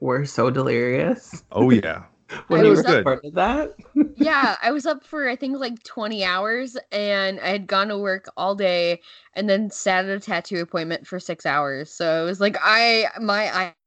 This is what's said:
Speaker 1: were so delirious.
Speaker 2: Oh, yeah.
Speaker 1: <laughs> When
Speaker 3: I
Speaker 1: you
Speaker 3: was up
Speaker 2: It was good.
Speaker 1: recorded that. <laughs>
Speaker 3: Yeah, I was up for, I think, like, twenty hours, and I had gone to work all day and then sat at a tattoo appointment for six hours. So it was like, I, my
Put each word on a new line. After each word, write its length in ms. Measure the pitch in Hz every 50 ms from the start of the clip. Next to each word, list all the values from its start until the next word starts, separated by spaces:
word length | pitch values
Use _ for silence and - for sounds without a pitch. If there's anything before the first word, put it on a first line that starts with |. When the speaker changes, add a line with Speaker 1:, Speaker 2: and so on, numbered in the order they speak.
Speaker 1:
were 240 | - 131 123 135 143
so 240 | 139 - - 113 131
delirious. 920 | 131 135 131 127 120 117 120 123 123 135 151 170 247 - - - - - - _ -
Speaker 2:
Oh, 180 | 98 117 127
yeah. 320 | 123 107 95 82 78 90 - -
Speaker 1:
<laughs> 40 | _ _ _ - - - - -
When 120 | 175 160
Speaker 3:
I 40 | 156
Speaker 1:
you 60 | -
Speaker 3:
was 100 | - 156
up 60 | -
Speaker 2:
It 20 | 180
was 60 | 165
good. 40 | 123 98
Speaker 1:
recorded 280 | 139 131 127 - 147 160
that. 380 | 175 180 214 254 294 311 - - - - - -
<laughs> 220 | 285 302 294 -
Speaker 3:
Yeah, 400 | - 285 311 311 277 269 233 190 -
I 120 | - 226 277
was 140 | 302 254
up 180 | 320 302 277 -
for, 240 | _ - 302 285 254
I 80 | 240
think, 220 | 262 285 262 269 277
like, 220 | 269 240 240 220 -
twenty 400 | - - - 214 208 226 214 190
hours, 520 | 185 180 185 202 214 226 247 262 262 226 254 - _
and 480 | - 208 208 202 202 196 196 190 190 -
I 80 | - 170
had 160 | 190 202 190 170
gone 180 | 202 196 196 214
to 100 | 208 202
work 280 | 202 196 185 190 - - -
all 180 | - 175 190 202
day 440 | 202 202 185 180 175 175 170 175 170 - - - - _ _ -
and 140 | 180 202 208
then 220 | 196 196 220 202
sat 340 | - - - 202 185 185 190
at 40 | 190 196
a 20 | 202
tattoo 400 | 202 - 202 170 175 - 202 175
appointment 460 | 170 170 - 175 160 160 165 - -
for 140 | - - 180
six 260 | - - 175 160 -
hours. 440 | 160 139 147 147 139 139 135 151 156 -
So 300 | - 175 165 160 165 160
it 40 |
was 140 | 170 190 185
like, 160 | 202 208 - 185
I, 460 | 151 190 214 226 233 233 226 226 220 - - -
my 520 | 226 208 202 208 214 180 110 185 185 175 165 _ _